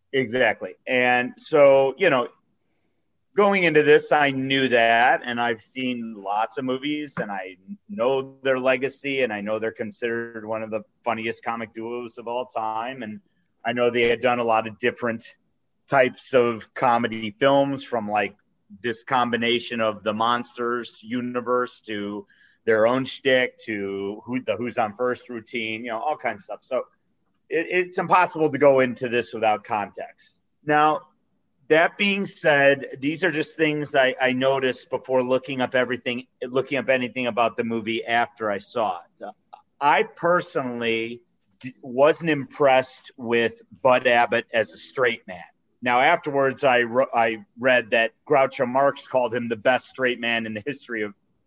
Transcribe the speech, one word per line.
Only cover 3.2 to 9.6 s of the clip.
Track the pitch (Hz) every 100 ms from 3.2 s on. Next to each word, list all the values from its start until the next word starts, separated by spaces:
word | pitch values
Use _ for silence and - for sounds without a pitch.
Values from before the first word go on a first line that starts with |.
| _ -
going | 202 196
into | 170 151
this, | 143 151 151
I | 151 143
knew | 135 131 135 131
that, | 120 113 117 127 165
and | 123 120
I've | 120 113
seen | _ 131 127 120 113 104
lots | 98 104 113 147
of |
movies, | 131 131 143 151 147 -
and | 107
I | 98 95 92 98 101 -
know | 101 123 135 135 135
their | 135 131
legacy, | 127 127 131 - 139 135
and | 120
I | 104
know | 104
they're | 110